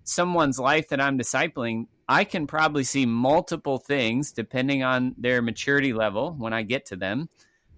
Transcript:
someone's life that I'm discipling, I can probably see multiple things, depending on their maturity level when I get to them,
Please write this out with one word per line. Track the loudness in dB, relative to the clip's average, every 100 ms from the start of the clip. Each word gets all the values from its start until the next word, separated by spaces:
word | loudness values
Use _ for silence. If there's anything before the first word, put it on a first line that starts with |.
someone's | -6 -2 0 2 2 4
life | 4 4 2
that | 0
I'm | 2 0
discipling, | 0 0 0 -2 -2 -2 -6 _ 0
I | 2
can | 2 -2 -4
probably | 0 2 2
see | 0 0 2
multiple | 2 4 4 2 -4 -4 -4
things, | -2 0 0 0 -4
depending | -6 -6 -2 -2 0
on | 0 0 -2 -2
their | 0 0
maturity | 0 -4 0 0 0
level | 0 -2 -2 -6 -6
when | -6
I | -4
get | -4 -6 -6
to | -8
them, | -4 -4 -6 _ _ _ _